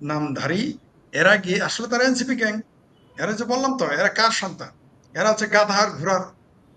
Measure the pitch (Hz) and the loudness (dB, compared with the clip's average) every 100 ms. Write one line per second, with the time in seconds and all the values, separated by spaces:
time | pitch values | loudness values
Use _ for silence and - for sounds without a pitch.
0 | 147 151 147 127 139 180 285 - _ _ | -6 -4 -2 -4 -2 -2 -4 -6 _ _
1 | _ 143 175 208 185 185 175 - 226 240 | _ 0 4 4 2 -2 -2 -6 -4 0
2 | 254 247 247 240 220 214 - _ _ _ | 2 2 -2 -2 -2 -4 -10 _ _ _
3 | _ - 170 214 233 254 269 254 156 147 | _ -6 -4 -4 -2 -2 0 0 0 0
4 | 190 - 226 - 190 156 - - _ _ | 0 2 2 2 -6 -8 -16 -20 _ _
5 | _ 160 208 214 214 208 208 202 208 143 | _ 0 2 2 4 4 4 4 2 0
6 | 175 185 180 - _ _ _ | 0 0 -2 -14 _ _ _